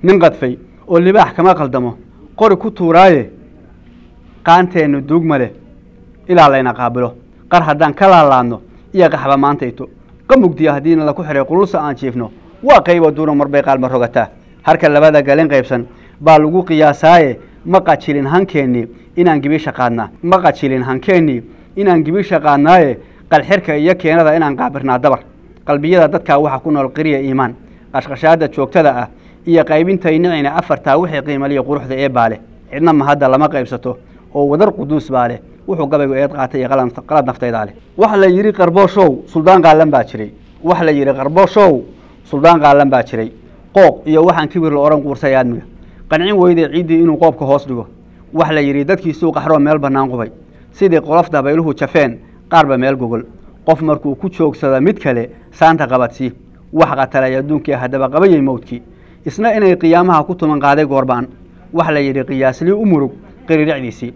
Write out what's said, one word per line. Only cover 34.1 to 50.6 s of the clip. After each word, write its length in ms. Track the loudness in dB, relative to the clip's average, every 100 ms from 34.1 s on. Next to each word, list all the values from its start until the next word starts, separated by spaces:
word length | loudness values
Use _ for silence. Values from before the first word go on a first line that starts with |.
| -20 -12
oo 100 | -4 -2
wadar 240 | 0 0
quduus 400 | -2 -6 -6 -4
baa 160 | -2 -2
leh. 120 | -6 -16 -20 -10
Wuxuu 200 | -6 -2
gabaygu 260 | -2 -2 -2
eed 160 | -4
qaatay 260 | -4 -6 -6
iyo 80 | -2
qalan-, 220 | -2 -2 -8 -2
qalad 180 | -2 -2
naftayda 400 | -4 -6 -6 -8
leh. 80 | -12 _ -2
Waxa 200 | 0 2
la 100 | 2
yiri 240 | 2 0
qarbooshow, 720 | 0 0 2 2 4 2 0 -6
suldaan 340 | 0 4 4
qaalan 280 | 6 4 4
baa 120 | 0
jiray. 280 | -2 -8 -14 -16 -20 -10
Waxa 200 | -4 0
la 80 | 0
yiri 220 | 0 -2
qarbooshow, 720 | -2 0 2 2 4 4 2 -4 -20 -20 -20 -10
suldaan 340 | 0 2 4
qaalan 300 | 4 4 4
baa 140 | 0
jiray. 280 | -2 -6 -8 -12 -20 -20 -4
Qooq 340 | 4 4 2 0
iyo 160 | 2 4
waxaan 220 | 2 -2
kibir 220 | -4 -2
la 60 | 0
oran 220 | 0 0
quursay 320 | -2 -4 -2 0
aadmiga. 260 | -2 -6 -12 -20 -20 -20 -6
Qancin 240 | -4 0 2
weyday 320 | 2 2 0
ciiddii 280 | -4 -2 0
inuu 140 | 2 2
qoobka 280 | 0 0 -2
hoos 220 | -2 -2
dhigo. 200 | -10 -10 -18 -20 -20 -10
Waxa 200 | -4 -2
la 80 | 0
yiri 220 | -2 -2 -2
dadkii 280 | -2 -4
suuq 220 | -4 -4 -2
qaxroo 240 | 0 0
meel 180 | 2 0
bannaan 300 | -2 -2 -4
qubay. 220 | -4 -8 -12 -20 _